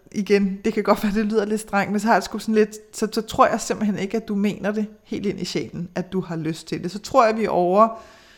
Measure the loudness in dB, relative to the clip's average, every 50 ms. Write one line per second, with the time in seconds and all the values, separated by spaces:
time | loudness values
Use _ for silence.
0 | _ -8 -6 -6 2 2 4 4 4 2 -2 -2 -4 -2 -2 0 2 2 2 2
1 | 2 0 0 0 0 2 0 0 0 0 -2 -2 -2 -2 -2 0 0 0 0 0
2 | 4 4 4 4 4 0 -6 -6 -4 2 4 4 4 2 0 -8 -18 _ -6 -4
3 | -4 -2 -2 -4 -4 -4 2 4 4 4 4 0 -2 -4 -2 0 0 0 0 0
4 | -2 -2 -2 -4 -4 -2 -2 0 0 0 0 -2 -4 -2 -2 -2 -4 -4 -8 -14
5 | _ -8 -8 -4 -2 -4 -2 -2 -6 -4 -4 -4 -6 -6 -8 -10 -10 -6 -6 -6
6 | -6 -4 -4 -4 -4 -4 -6 -6 -4 -4 -6 -6 -8 -8 -8 -6 -6 -8 -8 -10
7 | -10 0 4 4 4 4 4 0 -2 0 0 0 2 2 4 4 4 4 2 -4
8 | -14 -20 -20 -20 -20 -20 -20